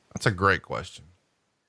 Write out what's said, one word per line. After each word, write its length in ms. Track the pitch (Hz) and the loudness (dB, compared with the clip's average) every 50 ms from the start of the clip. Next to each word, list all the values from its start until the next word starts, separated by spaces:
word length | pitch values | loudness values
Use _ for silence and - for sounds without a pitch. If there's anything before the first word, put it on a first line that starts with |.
| _ _ - | _ _ -8
That's 120 | - - | -2 -2
a 40 | 123 | 0
great 320 | 98 87 98 98 92 - | 0 2 2 2 2 2
question. 420 | - - 62 57 90 - - - - - _ _ _ _ _ _ _ _ _ _ _ | -2 -6 -8 -8 -8 -10 -16 -20 -20 -20 _ _ _ _ _ _ _ _ _ _ _